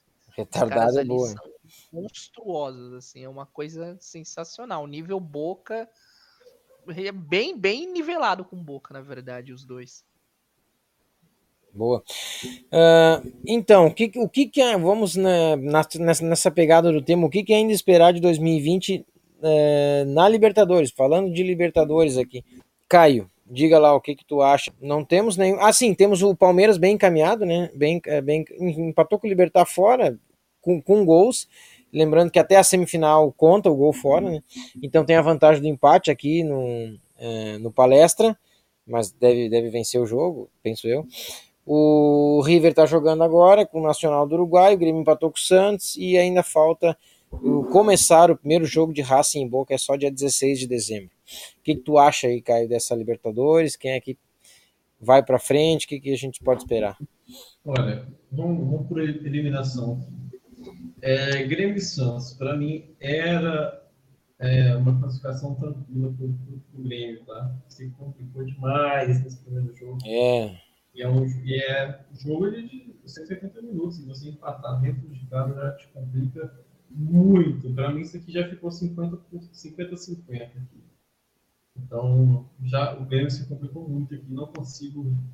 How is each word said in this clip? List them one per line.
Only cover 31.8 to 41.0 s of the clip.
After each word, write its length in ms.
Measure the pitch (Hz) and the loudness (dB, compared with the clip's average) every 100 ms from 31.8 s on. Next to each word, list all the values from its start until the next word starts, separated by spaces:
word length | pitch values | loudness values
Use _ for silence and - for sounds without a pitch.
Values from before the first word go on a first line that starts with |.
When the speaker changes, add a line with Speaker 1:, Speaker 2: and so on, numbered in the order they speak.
| _ | _
Speaker 2:
Lembrando 380 | 151 156 160 175 | -2 2 2 4
que 80 | 175 | 2
até 180 | 156 196 | 6 6
a 60 | |
semifinal 720 | 180 185 175 165 156 156 151 | 6 2 0 0 4 4 4
conta 360 | - 160 202 185 | 4 4 6 4
o 60 | |
gol 180 | 139 151 | 2 0
fora, 380 | 135 139 156 196 | 0 0 0 0
né? 120 | 156 - 254 - - | -6 -12 -18 -18 -14
Então 240 | 135 160 | 0 2
tem 120 | 147 165 | 4 4
a 60 | |
vantagem 380 | 156 156 156 151 | 4 6 6 6
do 80 | 151 | 2
empate 400 | 143 143 156 156 | 2 4 6 2
aqui 340 | 139 143 165 | -4 -2 -2
no, 520 | 156 139 123 117 113 107 _ - | -2 -4 -4 -8 -10 -16 _ -16
é, 400 | 117 110 110 107 | -10 -8 -8 -10
no 140 | 113 | -4
Palestra, 680 | 117 127 135 170 - 226 214 _ _ _ _ - | 2 6 8 6 4 -2 -2 _ _ _ _ -8
mas 240 | 117 101 | -6 -6
deve, 380 | - 123 120 113 | 2 2 2 0
deve 220 | 117 117 | -2 -2
vencer 300 | 113 110 123 | -6 -4 -4
o 60 | 113 | -2
jogo, 420 | 120 175 139 101 _ | -2 -4 -6 -14 _
penso 240 | 110 110 113 | -10 -6 -4
eu. 180 | 139 | -4